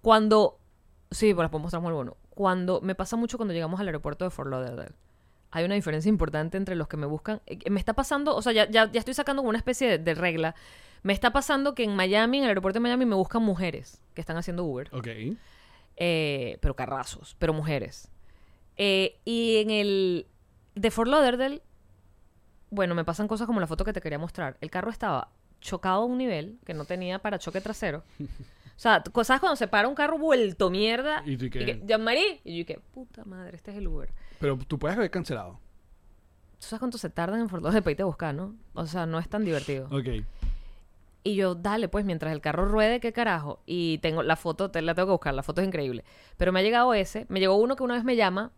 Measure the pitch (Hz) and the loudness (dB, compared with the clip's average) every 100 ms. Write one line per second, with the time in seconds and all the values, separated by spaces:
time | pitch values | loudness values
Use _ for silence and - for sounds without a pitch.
0 | 226 220 214 214 208 - _ _ _ - | 8 6 8 8 6 2 _ _ _ -20
1 | _ - 214 180 160 156 165 175 170 160 | _ 2 4 6 2 0 -4 -4 -2 -2
2 | 127 - - - 196 185 180 185 185 190 | -4 -10 -20 0 2 2 2 0 0 -4
3 | 180 233 233 - 214 170 160 185 202 156 | -2 -2 -2 -2 -4 -2 -4 -4 -4 -4
4 | 147 147 180 - 139 131 127 123 - - | -6 -4 -6 -4 -6 -4 -6 -8 -12 -16
5 | _ _ _ _ _ 165 170 202 196 156 | _ _ _ _ _ -2 0 0 0 0
6 | 165 208 160 151 160 190 190 180 156 156 | 2 2 2 0 -2 -4 -2 -2 -4 -4
7 | 151 156 - 214 - 175 - 196 - 220 | -4 -6 -6 -8 -8 -8 -2 0 0 -2
8 | 262 285 285 277 226 220 214 220 220 226 | 0 0 2 0 2 4 6 6 6 2
9 | 220 262 277 277 254 226 240 247 254 175 | -2 -4 -2 0 0 -2 -2 0 2 2
10 | 165 156 175 160 160 - - - - - | 0 0 0 0 -2 -4 -18 -20 -20 -8
11 | 196 196 247 277 - 277 277 277 220 202 | -2 2 2 0 2 2 0 0 0 2
12 | 185 208 226 269 262 190 190 202 240 247 | 4 4 4 4 2 2 0 0 0 2
13 | 254 196 185 233 220 175 180 - - - | 2 2 2 2 0 0 -2 -4 -14 -20
14 | - - 160 165 170 175 175 127 147 131 | -18 -14 -8 -6 -4 -4 -4 -6 -8 -10
15 | 117 110 113 226 - - - - - - | -10 -8 -6 -8 -12 -20 -20 -20 -20 -4
16 | 175 165 151 139 120 - 139 135 127 135 | 0 2 0 -2 -4 -2 -2 -2 -6 -6
17 | 127 - - - 165 156 156 143 82 - | -8 -12 -18 -4 -2 0 -2 -2 -4 -12
18 | - - - - - - - - 202 190 | -20 -20 -20 -20 -20 -20 -20 -2 2 4
19 | 190 - - 233 233 220 214 214 208 196 | 2 -2 -4 0 4 4 4 2 2 2
20 | 185 175 - _ _ _ _ - 220 214 | 2 0 -4 _ _ _ _ -2 0 2
21 | 226 294 269 240 262 294 - - _ - | 4 6 4 4 -2 -4 -14 -20 _ -20
22 | _ _ - _ _ _ _ 208 180 170 | _ _ -20 _ _ _ _ -2 0 0
23 | 160 165 214 214 226 226 165 160 196 202 | -2 -2 -2 -2 -2 0 0 -2 -2 -2
24 | 160 147 165 - 151 - 156 185 202 220 | -6 -6 -8 -6 -8 -8 -8 -4 -6 -4
25 | 214 139 - _ _ _ - 185 190 190 | -2 -2 -4 _ _ _ -8 -4 0 0
26 | 233 247 254 175 165 233 - 165 147 180 | 0 -2 -2 -2 -6 -14 -10 -10 -6 -6
27 | 180 185 214 196 - 185 196 214 202 151 | -4 -4 -4 -6 -6 -6 -6 -6 -4 -6
28 | - - 143 - 113 - - - 240 220 | -10 -14 -12 -12 -16 -20 -20 -2 4 4
29 | 220 - 220 262 370 294 214 214 220 285 | 4 -2 4 4 4 2 2 2 2 2
30 | 294 320 320 262 214 170 190 185 214 233 | 0 2 4 4 4 2 0 2 0 0
31 | 277 302 151 131 127 123 139 113 202 220 | -2 -4 -4 -6 -4 -2 -2 -4 0 2
32 | 220 254 403 330 - 170 165 156 - - | 2 2 2 -2 -10 -10 -8 -10 -14 -20
33 | 247 - 208 185 180 180 - 202 202 160 | -20 -18 -18 -16 -16 -18 -16 -6 -2 -2
34 | - - - - 147 135 - 147 147 202 | -4 -6 -10 -4 -4 -2 -4 -4 -2 0
35 | 196 180 160 123 92 92 - - _ - | 0 -2 -6 -6 -8 -16 -20 -20 _ -20
36 | - - _ _ _ - - 220 254 240 | -20 -20 _ _ _ -20 -12 -6 -6 -4
37 | 180 170 170 220 226 180 160 214 175 143 | -6 -4 -2 -2 -2 -2 2 2 2 0
38 | 190 - 165 139 190 220 - - 160 175 | -2 -2 -4 -4 -8 -12 -14 -8 -6 -4
39 | 165 160 165 208 208 151 143 135 135 139 | -2 -2 -4 -2 0 0 -2 -6 -4 -4
40 | 127 123 - - - - - - - - | -2 -4 -6 -4 -4 -4 -6 -18 -20 -20
41 | - _ - 202 190 175 185 214 233 202 | -20 _ -4 2 0 0 -2 0 0 -2
42 | 202 165 151 151 151 165 196 214 214 240 | -2 -2 -4 -4 -2 0 2 4 4 2
43 | 233 220 233 170 147 - - 175 170 156 | -2 -2 0 0 -4 -10 -6 -2 0 0
44 | 165 160 139 160 170 156 190 170 160 165 | 0 0 0 0 0 -2 -2 -2 -2 0
45 | 190 175 151 135 139 165 190 175 139 120 | 2 2 0 -4 -4 -2 -2 -2 -4 -6
46 | - - - - 175 185 202 240 247 220 | -12 -20 -20 -2 0 2 4 4 4 4
47 | 185 214 - 190 185 196 240 262 254 240 | 0 -4 -6 2 4 6 4 2 -2 -2
48 | 233 247 202 185 226 | 0 4 4 2 -6